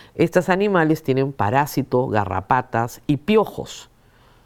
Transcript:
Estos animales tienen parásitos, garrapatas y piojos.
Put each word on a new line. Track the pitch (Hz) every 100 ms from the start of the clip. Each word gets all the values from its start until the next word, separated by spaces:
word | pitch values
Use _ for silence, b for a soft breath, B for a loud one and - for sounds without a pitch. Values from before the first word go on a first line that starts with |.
| B B
Estos | 160 180 175
animales | 185 208 190 156 156
tienen | - 131 135
parásitos, | 139 101 131 143 - 123 127 131
garrapatas | 107 98 92 95 127 127 113 117 - -
y | 139
piojos. | - 214 196 - - - - _ b b b b